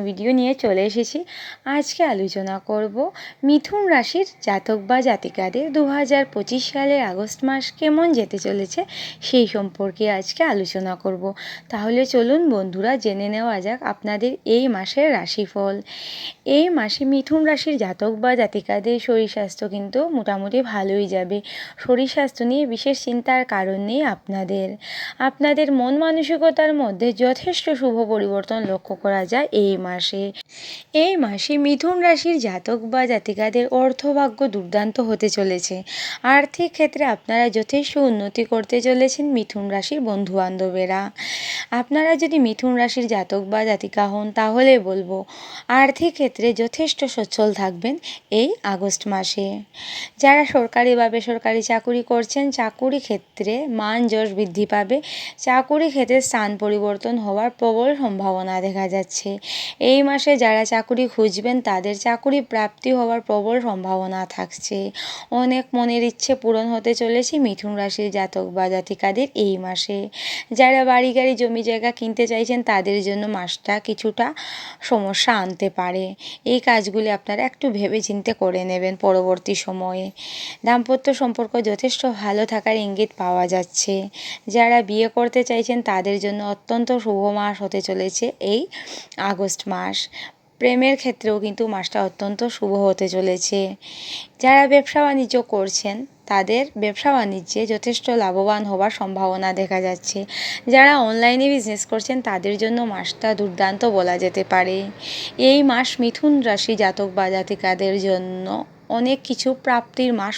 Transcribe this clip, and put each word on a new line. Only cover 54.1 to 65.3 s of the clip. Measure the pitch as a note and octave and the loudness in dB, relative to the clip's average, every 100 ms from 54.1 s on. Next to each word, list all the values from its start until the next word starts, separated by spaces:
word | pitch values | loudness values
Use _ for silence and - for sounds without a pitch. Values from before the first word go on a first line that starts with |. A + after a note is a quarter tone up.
| A3 A3 | 2 0
বৃদ্ধি | F#3+ G3 E3+ G#3 | 0 -2 0 0
পাবে। | G#3 G3 C4+ - - - - | 2 2 0 -2 -12 -12 -6
চাকুরি | C4 B3+ C4 D4+ D#4+ | 2 2 4 2 2
ক্ষেত্রে | C4+ A#3 C4 | 2 2 2
স্থান | B3+ A#3 G#3 G3+ | 2 0 -2 -2
পরিবর্তন | G#3 G#3 G#3 G3+ A#3 A#3+ | -2 0 0 -2 -2 -2
হওয়ার | G#3 G3+ A#3+ | -2 0 -2
প্রবল | - A#3 A3 B3+ C#4+ | 0 2 4 2 2
সম্ভাবনা | B3 F#3+ G3 F#3 F#3 F#3 | 0 0 -2 -2 -2 -2
দেখা | F#3+ F#3+ F#3+ | -2 -2 -2
যাচ্ছে। | F#3+ F#3 - G3 G3 - - - - | -2 -4 -6 -6 -8 -8 -10 -10 0
এই | B3 C4+ | 4 6
মাসে | C#4 C#4 D4 C#4 | 4 2 4 4
যারা | A#3 A3 | 4 2
চাকুরি | A3 A3+ - A#3+ B3 | 2 0 0 0 0
খুঁজবেন, | - A3 F#3 A#3 B3+ | 2 2 2 -2 0
তাদের | A#3 F#3 G3 G3+ | 0 -2 -2 -2
চাকুরি | B3 A#3 C#4 C#4 | 0 0 2 0
প্রাপ্তি | A#3+ A3 G#3+ - C4 | 0 -2 -2 -2 0
হওয়ার | B3+ A#3 A#3 | 2 2 -2
প্রবল | A3+ G#3 G#3 A#3+ | 0 0 2 0
সম্ভাবনা | A#3+ F#3+ F#3 F#3+ F#3 F#3 F#3 | 0 -4 -2 -2 -2 -6 -6
থাকছে। | - F3+ - - G3 G3 - - - - | -8 -10 -10 -8 -6 -6 -8 -10 -12 -4